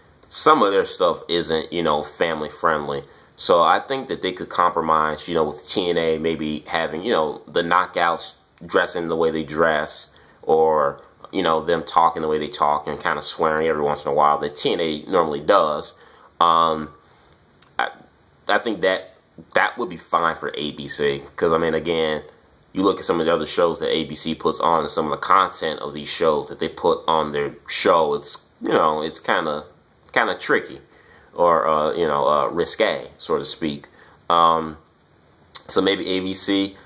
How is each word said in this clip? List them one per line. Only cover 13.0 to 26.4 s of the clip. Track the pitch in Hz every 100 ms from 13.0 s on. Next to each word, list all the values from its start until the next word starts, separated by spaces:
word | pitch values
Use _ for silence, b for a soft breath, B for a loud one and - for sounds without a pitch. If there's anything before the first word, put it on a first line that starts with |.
kinda | 82 73
swearing | - - 82 78 80
every | 76
once | 73 73
in | 73
a |
while | 71 73 71
that | 73 -
T | 147
N | 92
A | 82 76
normally | - 90 80 73
does. | 76 98 78 76 - - B B B -
Um, | 85 82 82 78 76 - b b b b _ _ - -
I, | - - - _ _ _ -
I | 104
think | 117 98
that | 92 92 - - _ - -
that | 92 101 -
would | 107
be | 85
fine | - 82 82 80
for | 71
A | - 73
B | 71 71
C, | - 73 69 - -
'cause, | 87
I | 82
mean, | 82
again, | 80 80 82 80 76 - - _ _ _
you | 92
look | 98 -
at | -
some | 87
of | 80
the |
other | 85 78
shows | - 85 78
that | 76
A | 78
B | 73 76
C | 80
puts | 80 85 -
on | 78 82
and | 76
some | - 78
of |
the | 73
content | - 92 92 - 82 73
of | 71
these | 73 71
shows | - 82 76